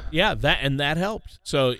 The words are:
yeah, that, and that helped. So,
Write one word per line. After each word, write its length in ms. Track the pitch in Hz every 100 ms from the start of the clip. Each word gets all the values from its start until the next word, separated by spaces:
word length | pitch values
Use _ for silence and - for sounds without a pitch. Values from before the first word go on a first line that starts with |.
| -
yeah, 240 | 156 208
that, 240 | 113 139 160
and 180 | 135 139
that 160 | 143 160
helped. 420 | 196 220 - -
So, 320 | - 143 131